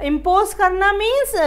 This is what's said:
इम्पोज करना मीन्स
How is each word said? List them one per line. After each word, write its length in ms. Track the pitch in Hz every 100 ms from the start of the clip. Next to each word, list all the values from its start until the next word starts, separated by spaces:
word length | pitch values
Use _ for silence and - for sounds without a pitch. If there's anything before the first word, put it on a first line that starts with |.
इम्पोज 520 | 285 294 359 370 403
करना 380 | - 370 381 392
मीन्स 420 | 403 440 539 523 403